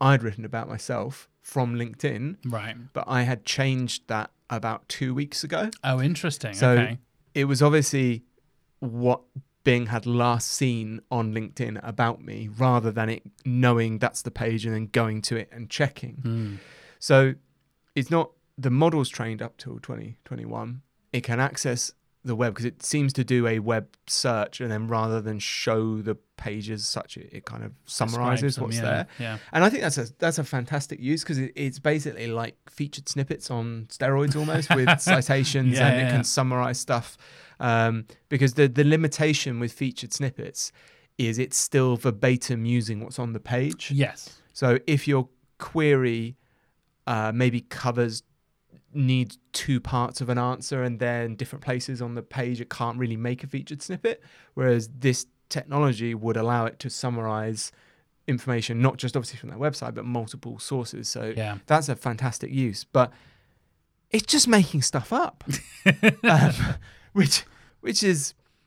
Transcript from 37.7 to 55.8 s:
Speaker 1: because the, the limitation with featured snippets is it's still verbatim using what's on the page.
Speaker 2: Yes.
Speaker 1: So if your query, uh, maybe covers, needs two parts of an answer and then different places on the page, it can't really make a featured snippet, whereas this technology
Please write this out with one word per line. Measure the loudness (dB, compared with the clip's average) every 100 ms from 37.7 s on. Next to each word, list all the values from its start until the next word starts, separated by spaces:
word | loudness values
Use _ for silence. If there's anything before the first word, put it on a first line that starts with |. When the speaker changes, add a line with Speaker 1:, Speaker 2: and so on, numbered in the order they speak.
| 4 4 0 -6 -16 _
Speaker 1:
because | 2 4 6
the, | 4
the | 6
limitation | 6 6 2 2 2 2 0 -2
with | -4
featured | -4 -6 -4 -8
snippets | -4 -4 -4 -10 -8 -8 -10 -20 _ _ -2
is | -2 0
it's | -2 -2
still | 2 4 4 2
verbatim | 0 2 2 2 0 -2 2
using | 0 0 -6
what's | -8 -8
on | -6
the | -6
page. | -4 -2 -2 -4 -4
Speaker 2:
Yes. | 0 0 -2 -16 -20 _
Speaker 1:
So | -2 2 2 2
if | 0 2
your | 2 0 _ _ _
query, | -6 0 4 4 4 0 -4 -10 _ _ _ _ _ _ -4
uh, | 0 0
maybe | 2 2 2
covers, | -4 -4 -2 0 0 -2 -12 _ _ _ _ _ _
needs | -2 2 2 0 -4 _
two | -8 -2 -2
parts | 0 -2 -2 -4
of | -2
an | 0
answer | 0 -4 -6 -4
and | -2 -2
then | -2 -2 -4 -6
different | -10 -8
places | -4 -4 -4 -6
on | -6 -8
the |
page, | -8 -6 -4 -4
it | -8
can't | -4 -4 -2
really | -4 -2
make | -4 -6
a | -6
featured | -10 -8 -12
snippet, | -10 -4 -4 -4 -10 -20 _
whereas | -2 2 4 2 -2
this | 0 0 -4 _ _
technology | -10 -4 0